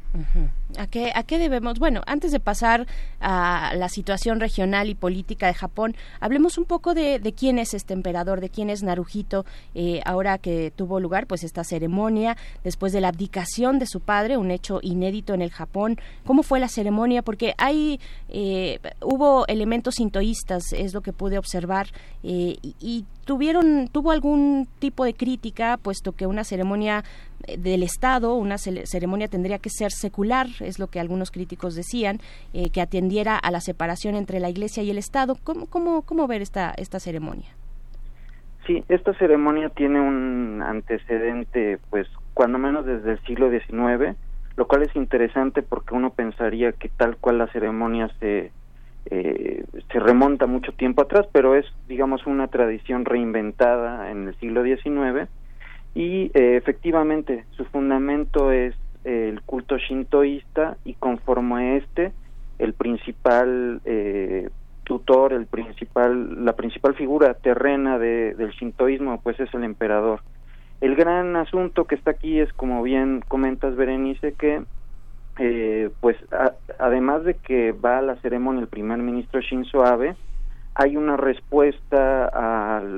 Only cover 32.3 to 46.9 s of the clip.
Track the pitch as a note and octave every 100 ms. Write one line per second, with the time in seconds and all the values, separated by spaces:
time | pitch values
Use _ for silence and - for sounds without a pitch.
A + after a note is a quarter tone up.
32.3 | - - - - F#3+ F3 F#3 F#3 G#3 G#3+
33.3 | G#3+ - F3 F3+ F3 E3+ E3+ G#3 G3+ G3
34.3 | F#3 F3 F3 G#3 A3 G#3 G#3 G3+ C#4 C4
35.3 | C4 - E4 E4+ F4 E4+ D#4+ - D#4+ C4+
36.3 | A3 G3+ G3 E3+ - F#3 F#3+ F3+ D#3+ D#3
37.3 | - - - - - - - - - -
38.3 | - - - - F3 - F3 G3+ F#3+ F3+
39.3 | D3+ D3 D3+ D#3 - C#3 C#3+ C#3 C3+ C3
40.3 | B2 A#2+ G#2+ D2 A2 - A2 - A2+ A#2
41.3 | A#2+ A#2 B2+ G#2+ F#2+ - G#2 F#2 - -
42.3 | - A#2+ B2+ C#3 D3 C3 A#2 G#2+ G#2+ -
43.3 | A#2 B2+ A#2+ - A#2 A#2+ A#2+ D#3 G#3 -
44.3 | - - - A#2+ C#3 D3 D3+ B2+ B2+ A#2
45.3 | C3+ C3+ C#3+ B2+ A#2 - B2 B2+ - A2+
46.3 | G#2 A2+ A2+ A#2+ - -